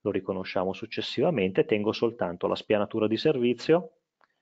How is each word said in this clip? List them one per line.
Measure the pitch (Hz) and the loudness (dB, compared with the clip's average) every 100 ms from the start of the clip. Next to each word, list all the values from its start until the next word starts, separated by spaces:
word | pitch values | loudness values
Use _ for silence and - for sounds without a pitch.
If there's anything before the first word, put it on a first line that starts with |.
lo | 107 | -2
riconosciamo | 95 95 95 92 98 92 | -2 -2 -4 -4 -2 -2
successivamente, | 92 110 - - - 151 147 92 95 151 | -2 -6 -8 -6 0 0 2 2 2 2
tengo | 107 104 | 0 0
soltanto | 107 117 113 90 87 95 | 0 -2 -2 -6 -2 -2
la | 95 | -2
spianatura | - 104 101 113 107 | 0 0 0 0 0
di | 110 | 2
servizio, | 156 143 120 120 - 160 - - _ _ _ _ | 2 2 2 0 2 2 2 -14 _ _ _ _